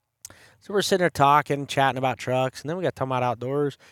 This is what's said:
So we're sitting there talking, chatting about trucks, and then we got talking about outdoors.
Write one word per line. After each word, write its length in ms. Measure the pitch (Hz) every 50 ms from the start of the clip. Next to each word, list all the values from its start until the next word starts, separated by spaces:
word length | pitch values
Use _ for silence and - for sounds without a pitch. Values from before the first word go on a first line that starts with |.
| _ _ _ _ _ - - _ - - _ _
So 120 | _ -
we're 100 | 202 196
sitting 180 | - - 202 180
there 80 | 180 160
talking, 560 | - - 139 143 143 147 139 - 143 139 139
chatting 320 | - - 143 135 135 120 127
about 200 | 131 131 117 -
trucks, 420 | - 127 127 127 131 127 - -
and 100 | - 143
then 60 | 170
we 80 | 190 175
got 100 | 135 -
talking 140 | - 135 131
about 140 | 131 123 123
outdoors. 520 | 123 117 117 123 131 139 147 147 139 - _ - -